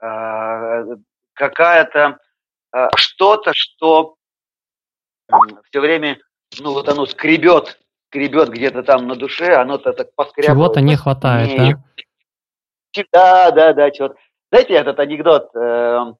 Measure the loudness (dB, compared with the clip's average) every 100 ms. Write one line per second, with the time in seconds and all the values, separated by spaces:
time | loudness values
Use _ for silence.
0 | -12 -10 -10 -8 -8 -8 -6 -8 -8 -16
1 | _ _ _ -6 -6 0 2 4 2 0
2 | -2 -4 _ _ _ _ _ -4 -2 0
3 | -2 0 2 2 -2 -4 -8 _ 2 2
4 | 0 _ _ _ _ _ _ _ _ _
5 | _ _ _ 0 0 -4 _ -4 -2 -2
6 | -4 -8 _ _ _ -14 -8 -6 -4 -4
7 | -4 -6 -2 2 4 2 0 -14 _ _
8 | _ -8 -4 0 -2 -2 -6 -4 0 0
9 | 0 -10 -10 -6 0 0 0 -4 -6 -6
10 | -10 -8 -8 -2 0 2 2 2 2 0
11 | -2 -2 0 0 0 0 0 0 _ -20
12 | _ _ _ _ _ _ _ _ _ -12
13 | 2 4 6 6 4 4 4 4 0 0
14 | -8 -8 _ _ _ 2 4 0 0 -4
15 | -4 -2 2 2 0 -6 -4 -2 -2 -2
16 | -6 -12